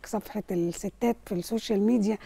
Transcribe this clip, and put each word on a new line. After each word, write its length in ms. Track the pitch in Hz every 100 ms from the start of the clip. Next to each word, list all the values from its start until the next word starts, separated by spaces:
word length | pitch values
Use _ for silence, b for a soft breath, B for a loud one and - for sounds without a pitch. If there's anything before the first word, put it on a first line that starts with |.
| -
صفحة 380 | 214 - 208 -
الستات 680 | 180 170 170 202 - 240 233 -
في 60 |
السوشيال 500 | 180 170 226 - 208
ميديا، 360 | 214 240 202 214